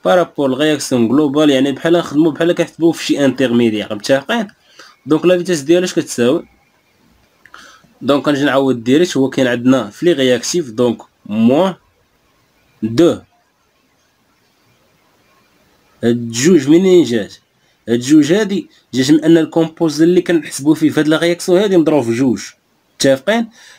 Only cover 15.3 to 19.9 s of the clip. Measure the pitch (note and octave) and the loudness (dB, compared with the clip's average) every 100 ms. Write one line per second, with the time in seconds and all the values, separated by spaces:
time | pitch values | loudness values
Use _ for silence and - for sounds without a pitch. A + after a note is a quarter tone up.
15.3 | _ _ _ _ _ _ _ A#2 A#2+ A#2 | _ _ _ _ _ _ _ -2 -2 -4
16.3 | A2+ D3 F3 C3+ E3 F#3+ F3+ B2+ A#2 F#2 | -2 2 2 4 2 4 4 2 -2 -6
17.3 | - _ _ _ _ - A#2+ B2 D#3 C#3 | -14 _ _ _ _ -4 -4 2 2 2
18.3 | G3 G#3 F#2+ - _ _ A#2+ C3 D#3 D#3 | 0 -2 -6 -8 _ _ -4 2 2 4
19.3 | E3 D#3 E3 D#3+ - E3 | 2 2 -2 -4 -2 -4